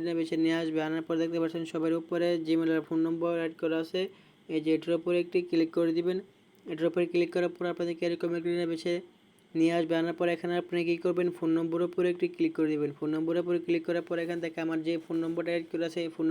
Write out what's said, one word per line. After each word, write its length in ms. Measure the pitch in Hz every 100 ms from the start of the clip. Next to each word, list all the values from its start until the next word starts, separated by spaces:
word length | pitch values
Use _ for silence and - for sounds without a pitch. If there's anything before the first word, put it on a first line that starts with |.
| 165
নেবে, 160 | 165 165
সে 60 | 165
নিয়ে 140 | 160 165
আসবে, 180 | 165 156 156
আনার 160 | 160 165
পর 80 | 165
দেখতে 160 | 165 165
পাচ্ছেন 220 | 165 170 160
সবার 220 | 170 160 165
উপরে 260 | 165 170 170 175 160
Gmail 240 | 165 165 160
আর 60 | 156
ফোন 120 | 160 165
নম্বর 240 | 165 170 170
অ্যাড 120 | 165 160
করা 160 | 165 160
আছে, 180 | 160 185 190 - - _ -
এই 100 | 160
যে 60 | 156 156
এটার 180 | 165 170
উপরে 180 | 175 175
একটি 160 | 170 185 175
ক্লিক 220 | 165 160 170
করে 160 | 170 165
দিবেন। 200 | 175 185 208 _ _ _ -
এটার 220 | 156 165
উপরে 140 | 175 170
ক্লিক 160 | 175 170 180
করার 160 | 175 175
পর 80 | 175
আপনাদেরকে 300 | 175 175 170 175
এরকম 240 | 170 175 170
একটা 120 | 170
ইন্টারফেসে 400 | 175 170 165 175 175 - _ _ _ _
নিয়ে 200 | 165 160 170
আসবে। 160 | 160 165
আনার 140 | 165 165
পর 80 | 175 170
এখানে 180 | 175 175
আপনি 160 | 175 175 170
কী 60 | 170 180
করবেন, 220 | 175 175 175
ফোন 120 | 165 165
নম্বরের 280 | 165 165 175
উপরে 180 | 175 180
একটি 140 | 175 175 -
ক্লিক 180 | 165 165
করে 120 | 156
দেবেন। 180 | 151 147 143
ফোন 100 | 151 156
নম্বরের 260 | 165 170
উপরে 140 | 175 175 170
ক্লিক 180 | 170 170
করার 180 | 170 165
পর 80 | 170
এখান 140 | 170 170
থেকে 140 | 170 165 165
আমার 140 | 165 156
যে 60 | 165 165
ফোন 120 | 165
নম্বরটা 280 | 165 170 165
অ্যাড 120 | 170 165
করা 140 | 165 165
আছে, 100 | 165 165
এই 40 | 165
ফোন 100 | 160